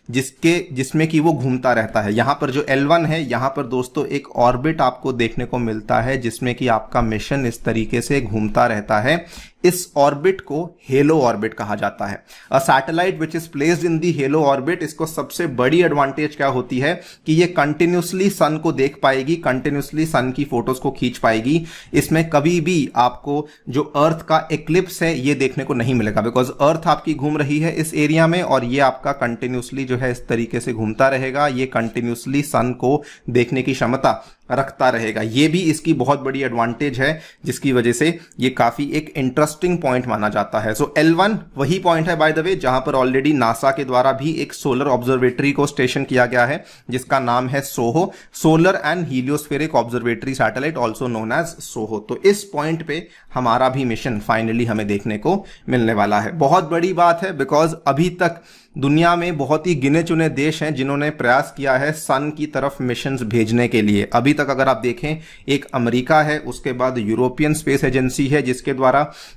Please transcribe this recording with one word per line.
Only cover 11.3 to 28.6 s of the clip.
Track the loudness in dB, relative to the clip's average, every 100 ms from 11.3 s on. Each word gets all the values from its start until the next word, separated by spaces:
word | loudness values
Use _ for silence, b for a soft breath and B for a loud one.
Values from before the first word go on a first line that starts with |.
| 2 -4
कहा | -4 -6 -4
जाता | -4 -4 -8
है। | -8 B B B
A | 0
satellite | 4 2 2 0 0 -2
which | -4 -6
is | -6 -2
placed | 0 2 0
in | 0
the | 0 0
halo | 0 2 2 2
orbit, | 0 -4
इसको | -6 -6 -6
सबसे | -6 -6 -6 -4
बड़ी | 0 2 4
एडवांटेज | 4 2 0 -2 -6 -2
क्या | -2
होती | 0 -2 -2
है | -2 -2 B B 0
कि |
ये | 2 2
कंटिन्यूअसली | 2 0 2 2 2 0 0 0
सन | 2 0 0
को | -2
देख | 0 0 2
पाएगी, | 0 2 0 -2
कंटिन्यूअसली | -2 -2 -2 -4 -4 -4 0
सन | 0 0
की | -2 -2
फोटोज | -2 -2 -2
को | -4
खींच | -2 -2 0
पाएगी। | 0 0 0 0 -2 B B
इसमें | 0 2 0 2
कभी | 2 2 2
भी | 2 0 0 2
आपको | 0 0 -4 -4 -4 B -6
जो | -4
अर्थ | -2 2 2 0
का | 0 -2 0
इक्लिप्स | -4 0 0 0 -2
है | -2 0
ये | 0 2
देखने | 0 -2
को | -2
नहीं | -2 0 0
मिलेगा, | 0 0
because | 0 0 0
अर्थ | 2 2 2 0
आपकी | 0 -2
घूम | -4 -2 -2
रही | 0 0
है | 0 -2
इस | -2
एरिया | 0 2 4 2
में | 2
और | 2 0